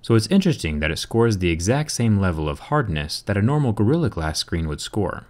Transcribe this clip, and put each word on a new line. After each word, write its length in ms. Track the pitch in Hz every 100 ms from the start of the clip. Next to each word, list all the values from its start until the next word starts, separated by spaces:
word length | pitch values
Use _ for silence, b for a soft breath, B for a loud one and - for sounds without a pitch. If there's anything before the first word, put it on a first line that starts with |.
So 120 | - 117
it's 120 | 107
interesting 520 | 196 185 135 - 76
that 120 | 78
it 80 | 80
scores 400 | - 113 117 101
the 100 | 90
exact 420 | 82 90 131 151
same 280 | - 117 104
level 280 | 95 80 76
of 120 | 71
hardness 640 | - 151 120 76 76 -
that 140 | - 101
a 40 |
normal 320 | 107 151 139
Gorilla 360 | 107 104 160 147
Glass 300 | - 80 78
screen 280 | - 87 80
would 140 | 73
score. 440 | - - 95 - -